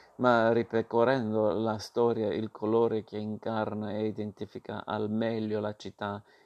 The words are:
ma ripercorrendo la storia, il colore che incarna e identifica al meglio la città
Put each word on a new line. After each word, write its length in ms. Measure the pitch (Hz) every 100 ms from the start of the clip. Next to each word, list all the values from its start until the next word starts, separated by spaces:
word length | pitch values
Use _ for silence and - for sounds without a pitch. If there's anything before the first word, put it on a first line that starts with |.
| - -
ma 360 | 123 117 113
ripercorrendo 1000 | 117 113 113 - 117 117 135 110 110 107
la 240 | 95 113 107
storia, 560 | - 120 117 113 107
il 180 | 85 110
colore 520 | - 107 117 113 110
che 140 | 104 107
incarna 760 | 107 104 113 110 107 107 104
e 140 | 107 110
identifica 800 | 107 104 - 101 - - 107 -
al 240 | 107 107
meglio 500 | 110 113 113 107 107
la 160 | 104 104
città 480 | 98 - 104 104 - _